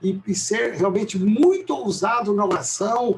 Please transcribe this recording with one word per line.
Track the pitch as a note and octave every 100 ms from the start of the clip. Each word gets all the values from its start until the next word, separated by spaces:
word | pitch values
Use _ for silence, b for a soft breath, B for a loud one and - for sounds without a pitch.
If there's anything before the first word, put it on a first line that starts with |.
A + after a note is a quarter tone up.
e, | F#3+ F#3+ G#3
e |
ser | F#3 - A3 A#3+
realmente | D3 F#3+ F#3 G#3+ G3
muito | F#3+ A3+ E4+ F#4+ - C#4
ousado | A#3 - A3 A3+ G3+
na | G3+
oração, | G3+ F3+ - - G3+ A#3+ B3